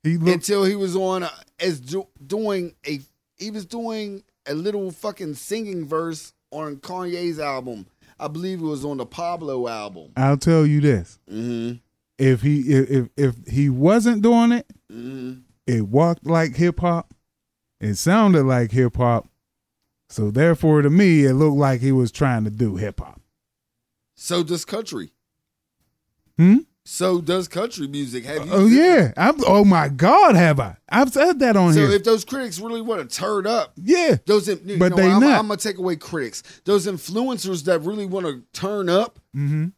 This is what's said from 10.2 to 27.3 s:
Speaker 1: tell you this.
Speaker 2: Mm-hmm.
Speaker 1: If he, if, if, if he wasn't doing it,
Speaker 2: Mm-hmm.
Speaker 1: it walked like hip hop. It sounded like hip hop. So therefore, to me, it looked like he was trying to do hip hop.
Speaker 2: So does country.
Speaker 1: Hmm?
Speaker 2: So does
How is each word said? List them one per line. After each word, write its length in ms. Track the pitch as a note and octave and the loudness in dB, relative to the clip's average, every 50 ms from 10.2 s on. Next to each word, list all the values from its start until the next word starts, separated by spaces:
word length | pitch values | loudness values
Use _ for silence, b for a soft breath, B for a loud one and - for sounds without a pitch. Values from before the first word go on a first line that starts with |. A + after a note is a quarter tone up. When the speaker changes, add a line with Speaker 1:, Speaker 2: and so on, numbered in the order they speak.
| C3 C#3 C#3+ | 0 0 0
Speaker 1:
tell 300 | C#3 - E3 E3 D#3+ D#3 | 0 2 2 2 4 4
you 140 | D3 D3+ D3+ | 2 2 2
this. 380 | C#3+ D3 B2+ F#2+ E2 - - _ _ - | 2 2 0 0 -4 -8 -18 _ _ -14
Speaker 2:
Mm-hmm. 460 | G2 A2 A#2 A#2+ A#2+ A#2 A2+ A#2+ A#2+ A#2+ _ _ _ _ _ _ _ - | -12 -10 -8 -6 -6 -6 -8 -8 -10 -12 _ _ _ _ _ _ _ 0
Speaker 1:
If 240 | C3+ C3 C3 A2+ | 2 2 2 2
he, 180 | G#2 C#3+ D3 D3 | 2 0 0 0
if, 300 | B2+ C3 C#3+ C3+ C3+ B2+ | 0 2 2 2 2 2
if, 180 | C#3 C3+ A#2+ - _ | 0 -2 -2 -4 _
if 320 | - C#3+ C3 A#2 A#2+ - - | -2 -2 -2 -2 -4 -12 -6
he 200 | G#2+ C3+ C#3+ C#3+ | -2 0 0 0
wasn't 540 | B2+ B2+ C#3 F3 G#3 A#3 G#3+ A#3 A#3+ G#3 | 0 2 2 2 4 4 2 2 0 2
doing 300 | G3+ A#3 A#3+ A#3 A#3 A#3 | 2 4 4 4 4 2
it, 140 | A#3+ A#3 - _ - _ _ _ | 2 0 -4 _ -20 _ _ _
Speaker 2:
Mm-hmm. 480 | G#2+ A#2 A#2+ B2+ C3+ C3 B2 B2+ C3 B2+ _ _ _ _ _ | -18 -16 -14 -14 -12 -12 -12 -14 -14 -16 _ _ _ _ _
Speaker 1:
it 220 | - B2 A2+ G#2+ G2 | -4 -2 -2 -2 0
walked 380 | A2+ C#3 E3 E3+ E3+ - _ | 2 2 2 2 0 -2 _
like 280 | D3 E3 E3 D#3+ D3+ B2 | -2 0 0 0 -2 -2
hip 240 | B2+ E3+ F3 E3 - | 0 0 0 0 -2
hop. 340 | F3 F3 E3+ E3 - _ _ _ _ _ _ _ _ _ _ _ _ _ _ _ | -2 -2 -2 -4 -6 _ _ _ _ _ _ _ _ _ _ _ _ _ _ _
It 140 | - G#2+ G2+ | -6 -6 -4
sounded 500 | - - D#3+ F#3+ A3 A3 G3+ F3+ D#3 C3+ | -2 0 2 4 4 6 6 4 4 4
like 280 | C3 C3 B2 A#2+ A2 | 2 2 0 0 0
hip 240 | A2 C3 B2+ A#2+ - | 0 0 0 0 0
hop. 300 | - B2 A#2+ A#2 A2+ - _ _ _ _ _ _ _ _ _ _ _ _ _ _ _ _ _ | -2 0 0 0 -2 -4 _ _ _ _ _ _ _ _ _ _ _ _ _ _ _ _ _
So 200 | - - G#2+ G#2 | -6 -4 -4 -2
therefore, 520 | G#2 B2+ D3+ E3+ E3 - - D#3+ D3+ D3+ | 0 2 2 2 2 2 2 4 4 4
to 80 | C#3+ C#3+ | 4 4
me, 340 | D3+ F#3 G#3 F#3 E3 D3+ C#3 | 4 4 6 6 6 6 4
it 80 | C3+ | 4
looked 240 | C3 C3+ D#3 D3+ C#3 | 4 4 2 2 2
like 240 | C#3+ D3 C3+ C3 A#2+ | 2 2 0 0 0
he 120 | B2+ C3+ | 0 2
was 200 | C3+ C3 B2 A2 | 2 2 0 0
trying 320 | _ - D3 C3+ B2 A2+ G#2+ | _ -2 0 0 0 0 -2
to 60 | G#2+ | -4
do 260 | G#2 G#2+ B2 G#2+ F#2 | -2 -2 -4 -2 -2
hip 240 | F2 G#2+ G2+ - - | -4 -8 -8 -8 -10
hop. 180 | - - - - _ _ _ _ _ _ _ _ _ _ _ _ _ _ _ _ _ _ _ | -14 -14 -18 -20 _ _ _ _ _ _ _ _ _ _ _ _ _ _ _ _ _ _ _
Speaker 2:
So 280 | _ - - F3 F3+ | _ -8 -4 -4 -4
does 240 | E3+ D3+ F3 D#3+ - | -2 -2 -4 -6 -6
country. 460 | - - G#3+ A3+ - D#3+ A#2 E2+ - _ _ _ _ _ _ _ _ _ _ _ _ _ _ _ _ _ _ _ _ _ _ _ _ _ | -8 -8 -8 -8 -8 -10 -12 -12 -12 _ _ _ _ _ _ _ _ _ _ _ _ _ _ _ _ _ _ _ _ _ _ _ _ _
Speaker 1:
Hmm? 220 | - E3 F#3 G#3 C#4 D#4+ _ _ _ _ | 4 6 6 6 6 4 _ _ _ _
Speaker 2:
So 380 | - - - F3+ F#3 F#3 F3 | -16 -8 -4 -2 0 -2 -2
does 260 | E3 C#3+ | -2 -2